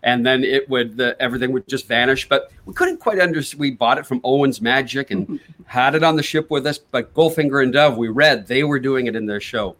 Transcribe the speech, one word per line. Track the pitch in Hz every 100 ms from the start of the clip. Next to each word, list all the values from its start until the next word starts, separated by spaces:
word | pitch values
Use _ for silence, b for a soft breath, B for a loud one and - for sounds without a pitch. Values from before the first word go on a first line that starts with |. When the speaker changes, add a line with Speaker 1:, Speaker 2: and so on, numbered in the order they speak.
Speaker 1:
And | 120 120
then | 127 131
it | 131 135 135
would, | 127 117 113
the, | 120 -
everything | 127 123 127
would | 127 -
just | 131 -
vanish. | 117 123 135 -
But | 139 - b
we | -
couldn't | - 359 339
quite | 233 196
under-, | 175 160 139 143
we | 143
bought | 120 117 139
it | 139
from | 127
Owens | 127 139 139 123
Magic | 117 131 127 135 139
and | 98 98 - -
Speaker 2:
<laughs> | - -
Speaker 1:
had | 123 131
it | 156
on | 165 156
the |
ship | 139 156 156
with | 147 147
us. | 139
But | _ 123 -
Goldfinger | 151 160 160 147 139
and | 127
Dove, | 135 151 117
we | 117
read, | 117 151 120 95
they | 127
were | 147 139
doing | 131 131 120
it | 110
in | 107
their | 101
show. | - 113 98